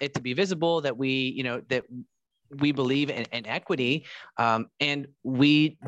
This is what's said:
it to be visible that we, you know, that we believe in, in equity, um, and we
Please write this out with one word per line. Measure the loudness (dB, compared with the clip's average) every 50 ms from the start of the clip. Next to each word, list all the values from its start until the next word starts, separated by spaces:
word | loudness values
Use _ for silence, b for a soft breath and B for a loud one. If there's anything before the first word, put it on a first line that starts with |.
it | -8 -6 -6
to | -6
be | -4 -2 0
visible | 0 0 0 0 0 0 2 2 2 0
that | -2 -2
we, | -2 -2 0
you | 0 0 -2 -2 -4 -4 -4
know, | -4 -6 -6 -4 -2
that | -2 -2 -2 -6 -12 -16 -16 -16 _ _ _ _ _ _ _ _ -4 0
we | 0 0 2
believe | 2 0 2 2 2 0 0
in, | -2 -6 -6 -6 -8
in | -8 -6
equity, | -6 -8 -8 -4 -4 -2 -2 0 0 -2 -2 B B B B B B B
um, | 0 2 2 2 2 0 -4 _ _
and | -2 -2 0 -2 -4 -8 -14 _ -6
we | -4 2 4 6 6 8 6 6 4 0 -4 -10